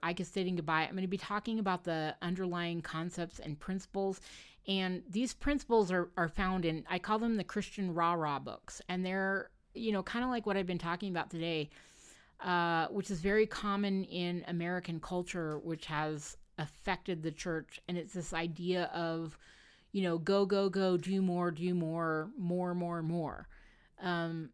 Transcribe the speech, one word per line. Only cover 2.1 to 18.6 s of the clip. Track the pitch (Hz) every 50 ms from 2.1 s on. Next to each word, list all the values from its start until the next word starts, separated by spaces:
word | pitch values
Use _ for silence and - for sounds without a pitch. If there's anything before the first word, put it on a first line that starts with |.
| - -
underlying | 175 175 180 185 190 180 175 175 170 170 170 170
concepts | 160 - - 160 165 175 - 180 170 170 - -
and | - 156 147 -
principles. | - - 190 190 - - - 196 196 196 190 - - - - - - - - - - -
And | 190 190 185 185 185 180 - 262
these | 175 214 254 240 -
principles | - - 285 294 269 - - 240 226 208 170
are, | 185 180 175 175 -
are | - 170 160
found | - - 190 185 190 185 170
in, | 165 160 156 - -
I | 180 180
call | - 208 214 220
them | 233 233 226 208
the | 170
Christian | - - 208 196 - - 208 196 180 165
rah-rah | 170 170 170 175 170 156 147 143 135
books. | 139 131 - - - - - - - -
And | 180 180 185
they're, | 185 185 196 190 190 196 190 - - _ - _ _ -
you | - 226 220
know, | 208 196 -
kinda | - - 233 247 254
like | 247 233 220
what | 214 196 196
I've | 190 175
been | 180 165
talking | 160 170 170 175 208 196
about | 175 165 - -
today, | - 165 165 170 165 156 147 - - - - - - - - - - - - _ _ -
uh, | - 185 180 175 170 170 170 165 160 -
which | - 202 190 -
is | 202 160
very | 165 196 202 214 214 214
common | - - - 208 202 202 202 202 196 190 190
in | - - 180 175 175 175 175 - -
American | 175 170 170 175 180 180 180 - 165 160
culture, | - - 180 180 175 - - 180 165 156 151 147
which | - 165 165 160 - -
has | 156 151 156 156 156 147 - - - - - - - -
affected | 156 147 - - - 202 185 - - - 180 160
the | 156 165
church. | 160 - - 180 160 160 151 - - - - -
And | 175 175
it's | 160 190 -
this | 180 160 - 165
idea | 165 165 170 156 170